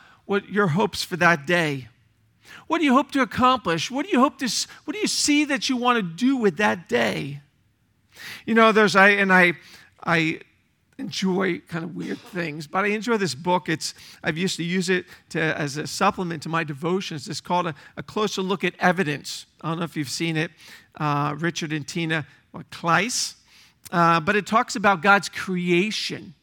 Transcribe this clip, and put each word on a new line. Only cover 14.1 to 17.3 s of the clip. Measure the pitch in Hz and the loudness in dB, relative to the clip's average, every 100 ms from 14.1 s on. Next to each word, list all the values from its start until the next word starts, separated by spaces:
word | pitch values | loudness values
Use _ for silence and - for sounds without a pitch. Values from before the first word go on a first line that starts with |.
| - | -8
I've | - 160 | -4 -2
used | 185 - | -2 -2
to | |
use | 170 190 175 | -2 -2 0
it | 180 - - _ | -2 -4 -14 _
to, | 165 | -4
as | 160 - 143 143 | -2 -2 -4 -6
a | 147 | -8
supplement | - 202 208 180 160 | 0 0 0 -4 -8
to | - | -6
my | 165 | -4
devotions. | 160 139 165 185 - 151 | -4 -4 -2 -2 -4 -10
It's | - | -10